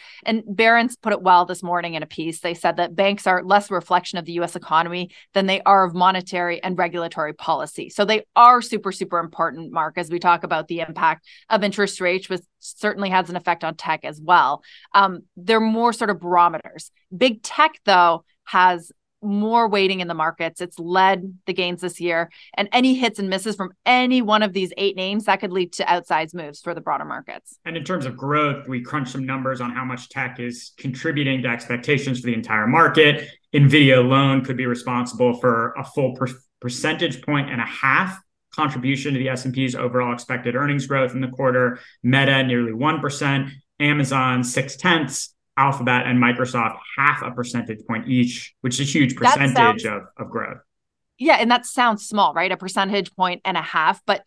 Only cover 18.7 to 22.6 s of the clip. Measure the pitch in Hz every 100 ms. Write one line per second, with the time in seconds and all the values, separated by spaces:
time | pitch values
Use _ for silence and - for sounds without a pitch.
18.7 | 175 - _ _ _ 208 202 214 233 226
19.7 | 202 190 190 175 160 160 165 165 - 175
20.7 | - 170 185 190 190 190 185 - 185 180
21.7 | 175 180 165 175 165 165 - - -